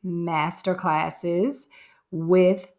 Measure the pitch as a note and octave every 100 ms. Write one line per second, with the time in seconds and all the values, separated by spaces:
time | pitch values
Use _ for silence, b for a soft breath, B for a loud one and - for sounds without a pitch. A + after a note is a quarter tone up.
0 | F#3+ E3+ E3+ D#3+ D#3 F3+ - F3+ F#3 D#3
1 | D#3+ - F3 E3+ A3+ C#4 - b b b
2 | b E3 E3 F#3 F3+ G3 -